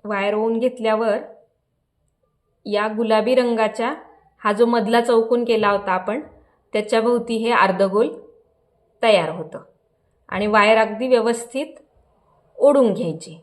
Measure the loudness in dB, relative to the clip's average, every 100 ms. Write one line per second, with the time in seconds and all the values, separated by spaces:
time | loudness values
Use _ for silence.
0 | -6 -4 -2 -2 -2 -2 -2 -2 -2 0
1 | 0 -2 -6 -20 _ _ _ _ _ _
2 | _ _ _ _ _ _ -6 -4 -4 -4
3 | 0 0 2 0 0 0 -2 -2 -6 -6
4 | -16 _ _ _ -4 0 2 2 2 0
5 | 2 2 2 -2 0 0 0 0 -2 -4
6 | -4 -8 -10 -20 _ _ _ -6 -2 0
7 | 2 0 -2 -4 0 2 2 2 0 2
8 | -2 -4 -20 _ _ _ _ _ _ _
9 | 2 2 2 -8 -12 -14 -20 _ _ _
10 | _ _ -10 -4 2 4 6 4 2 -2
11 | 2 2 2 -4 -6 -8 -8 -12 _ _
12 | _ _ _ _ _ 2 4 4 2 0
13 | -6 -8 -12 -20